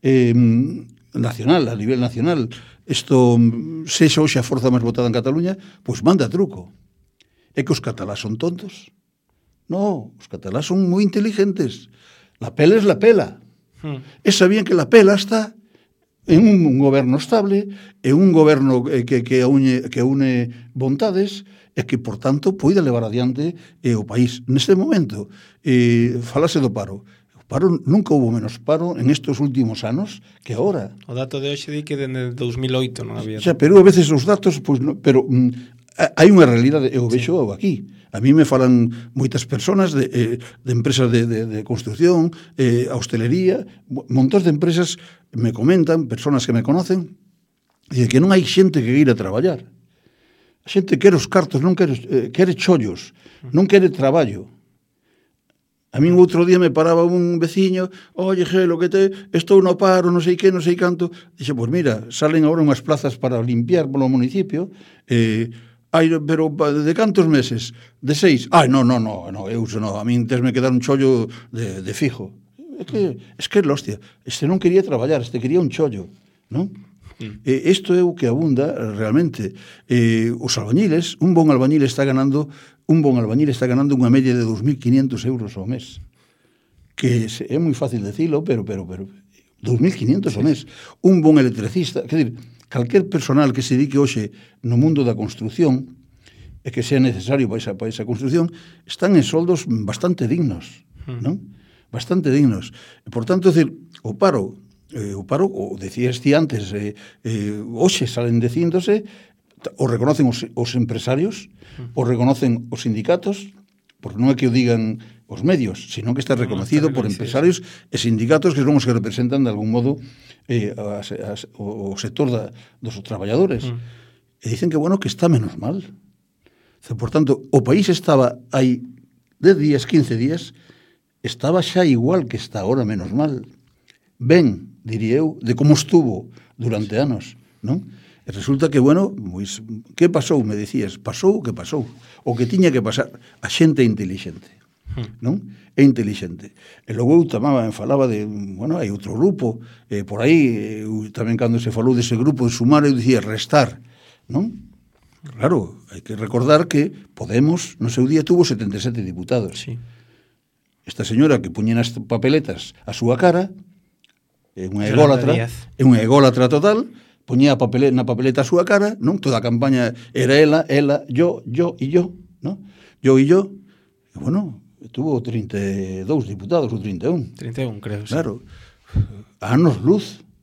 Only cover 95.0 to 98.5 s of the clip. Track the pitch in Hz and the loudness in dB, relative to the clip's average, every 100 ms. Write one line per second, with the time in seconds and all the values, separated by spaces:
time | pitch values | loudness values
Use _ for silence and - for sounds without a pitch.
95 | 123 107 107 - 110 - 165 131 131 - | 0 -2 -6 -8 -10 0 0 0 -4 -18
96 | _ _ _ _ - - 135 123 117 139 | _ _ _ _ -20 -16 -10 -8 -2 0
97 | 131 98 95 139 117 110 107 98 113 110 | 0 0 -4 -2 -2 -4 -8 -8 -10 -10
98 | 110 113 135 160 170 | -8 -6 -2 -2 -2